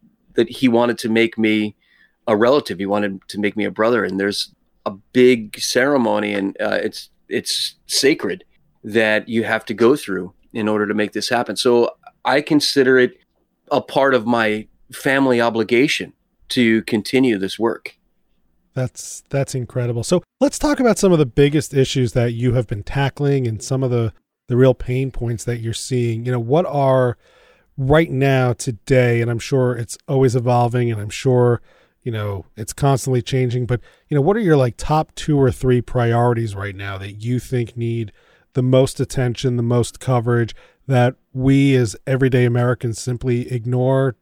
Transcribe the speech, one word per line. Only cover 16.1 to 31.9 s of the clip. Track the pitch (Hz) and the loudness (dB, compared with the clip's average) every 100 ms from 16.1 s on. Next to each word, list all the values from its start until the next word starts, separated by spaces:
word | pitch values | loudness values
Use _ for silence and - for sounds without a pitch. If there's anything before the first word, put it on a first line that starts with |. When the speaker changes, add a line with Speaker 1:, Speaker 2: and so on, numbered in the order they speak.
| - _ _ - | -16 _ _ -6
Speaker 1:
to | - 113 110 | 2 4 2
continue | - 110 - 131 131 101 | 0 -4 0 2 2 0
this | 95 - | -4 -2
work. | 113 - - _ _ _ _ _ _ _ _ | -4 -4 -12 _ _ _ _ _ _ _ _
Speaker 2:
That's, | - 127 - - - - | -6 -6 -8 -16 -16 -6
that's | 139 135 | -4 -4
incredible. | 135 120 127 120 117 | -6 -6 -4 -4 -4
So | - 180 - - | 0 -2 -2 -2
let's | 285 - | -2 0
talk | 302 285 | -2 2
about | 247 - | 2 4
some | 196 | 4
of | 170 | 4
the | 135 | 2
biggest | - 143 151 - | 4 4 2 0
issues | 139 131 139 123 | 0 0 0 0
that | 127 120 | 0 0
you | 117 123 | 0 0
have | 120 113 | 0 -2
been | 104 | -6
tackling | - 139 139 - 143 139 123 | -6 -2 -2 0 0 0 0
and | 110 | -4
some | - 131 | -4 -2
of | 131 | 0
the, | 120 113 - _ _ - | 0 -2 -6 _ _ -2
the | 123 | 4
real | 131 | 4
pain | 123 - 127 135 | 4 -2 -4 -4
points | - 120 117 | -4 -6 -6
that | - 117 | -6 -6
you're | 113 | -6
seeing. | 110 - 127 117 113 120 | -8 -4 -2 -2 -2 -4
You | |
know, | 123 | -4
what | 117 151 190 | 0 0 0
are | 143 135 131 127 113 _ _ _ _ _ - | 0 2 2 2 -2 _ _ _ _ _ -6
right | 131 156 165 | 2 2 2
now | 135 139 131 127 | 2 2 2 2
today, | 117 - 107 - 131 123 117 | -2 -6 -6 2 4 4 2
and | 117 | 0
I'm | 117 | -4
sure | - 135 123 | -2 0 0
it's | 120 117 - - | -2 -8 -10 -4
always | 135 135 127 | 2 2 2
evolving, | 120 123 120 123 120 | 2 2 2 0 -2
and | 107 | -4
I'm | 104 | -8
sure, | - 135 127 123 117 _ _ _ | -4 2 4 4 2 _ _ _